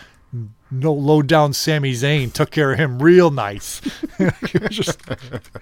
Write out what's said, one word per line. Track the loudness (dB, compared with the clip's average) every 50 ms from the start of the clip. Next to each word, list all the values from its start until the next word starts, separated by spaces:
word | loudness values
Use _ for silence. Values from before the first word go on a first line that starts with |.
| -20 _ _ _ _ -14 -12 -12 -12 -12 -16 _ _ -10
no | -8 -4 -2 -2
low | 0 0 2 2 4 4
down | 4 4 4 4 4 2
Sami | 0 -2 -2 -2 -2 0 -2 -2
Zayn | -2 -2 0 0 0 0 -2 -4
took | -2 -4 -4 -2
care | 0 0 0 0
of | 2 0
him | 0 -2 -2 2
real | 4 6 8 8 6 4
nice." | 2 0 -4 -6 -6 -10 -12 -14 -14 -10 -10
<laughs> | -10 -10 -8 -12 -12 -6 -2
It | -2 -2 -2 -4 -8 -2 -2 -2
was | -2 -2 -6
just, | -6 -6 -6 -6 -8 -8 -12 -12 -12 -12 -14 -14 -14 -14 -14 -20 -20